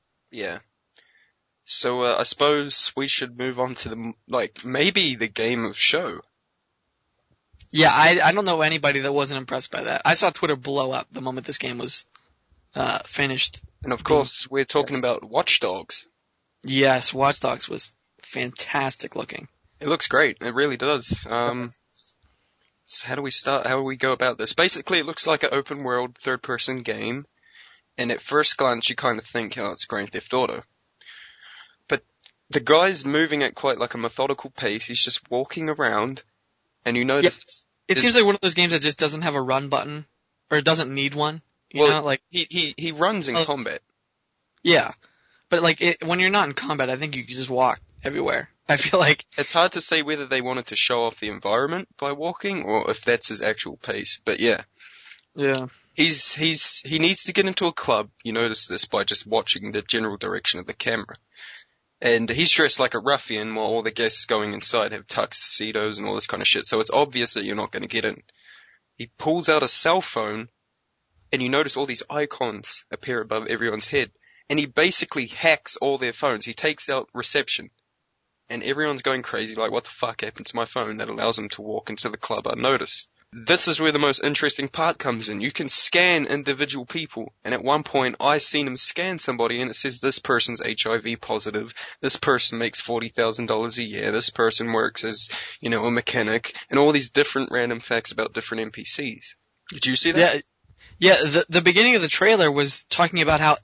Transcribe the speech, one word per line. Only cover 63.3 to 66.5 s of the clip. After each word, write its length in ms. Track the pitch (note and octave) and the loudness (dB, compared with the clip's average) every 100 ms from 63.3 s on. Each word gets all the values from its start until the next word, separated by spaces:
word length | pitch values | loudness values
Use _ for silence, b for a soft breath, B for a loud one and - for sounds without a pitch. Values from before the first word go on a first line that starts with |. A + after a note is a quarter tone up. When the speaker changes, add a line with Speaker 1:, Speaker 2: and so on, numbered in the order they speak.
| G#2+ A2 A2 | -6 -4 -4
Speaker 1:
while 100 | G#2+ | -2
all 160 | A2+ | 0
the 80 | A2 | -2
guests 360 | A2 A2+ - - | -2 -2 0 0
going 260 | A2 G#2+ | 0 -2
inside 400 | G2+ - A#2+ G#2+ | -2 0 0 0
have 160 | A2+ - | -4 -6
tuxedos 920 | - A2 - - - G#2+ A2 G#2+ G2+ | -4 -2 -4 -4 -4 -4 -2 -2 -4
and 80 | G#2 | -4
all 80 | |
this 140 | G#2 - | -4 -4
kind 120 | F#2 | -2
of 60 | |
shit, 200 | F#2+ | 2